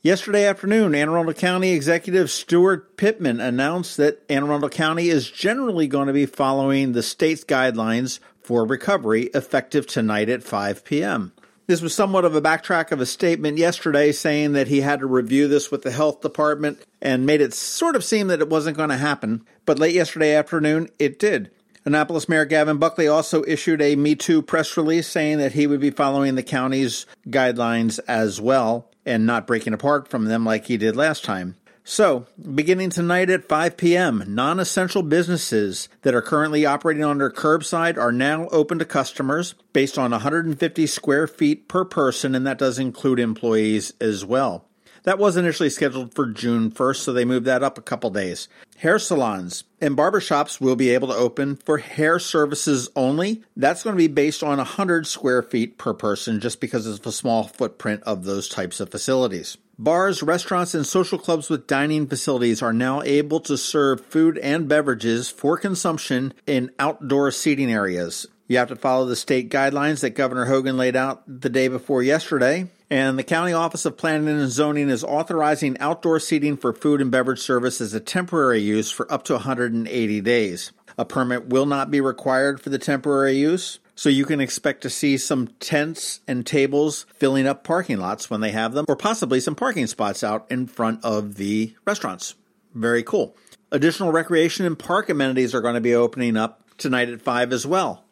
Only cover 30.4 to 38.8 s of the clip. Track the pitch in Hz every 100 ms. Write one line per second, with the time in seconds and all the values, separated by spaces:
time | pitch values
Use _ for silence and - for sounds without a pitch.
30.4 | 113 110 - 117 110 113 156 151 - 95
31.4 | 90 - _ _ - - 202 131 120 -
32.4 | 165 139 151 185 185 175 175 180 185 185
33.4 | - 151 165 165 175 175 175 113 98 104
34.4 | 139 180 180 - 180 202 156 165 170 175
35.4 | - 110 104 87 - _ 139 120 - 151
36.4 | 156 151 151 143 165 151 151 143 135 -
37.4 | 156 165 156 170 170 170 120 120 139 156
38.4 | 165 160 151 170